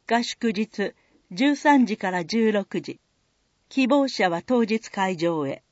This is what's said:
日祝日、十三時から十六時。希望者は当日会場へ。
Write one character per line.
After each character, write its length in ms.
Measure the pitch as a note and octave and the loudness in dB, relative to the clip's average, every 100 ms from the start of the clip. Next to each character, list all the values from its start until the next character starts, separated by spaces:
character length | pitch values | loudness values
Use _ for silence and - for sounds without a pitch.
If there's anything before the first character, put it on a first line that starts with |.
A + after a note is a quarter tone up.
| - | -2
日 160 | A#3 | -2
祝 280 | A3+ - A3+ | -2 -4 -4
日、 440 | G3+ G#3+ - F#3+ - _ _ - | -2 -4 -6 -8 -8 _ _ -10
十 240 | F3+ C#4+ | 0 0
三 320 | C#4+ D4+ C#4+ G#3 | 2 4 4 4
時 100 | G#3+ | 0
か 140 | F#3+ | -4
ら 160 | F3+ D#3+ | -4 -2
十 260 | A3+ A3 | 0 2
六 300 | G#3 - F3+ | 0 -2 -6
時。 180 | - - _ _ _ _ _ _ _ | -8 -14 _ _ _ _ _ _ _
希 160 | C4+ B3 | 0 2
望 200 | C#4+ C4+ | 2 2
者 240 | - F#3 | 0 -2
は 100 | E3+ | -2
当 220 | - B3 | 0 0
日 260 | G#3+ A3 - | 2 -2 -4
会 260 | G3+ F#3+ E3 | -4 -2 -2
場 300 | E3+ D#3+ C#3 | -2 -2 -4
へ。 160 | - _ | -8 _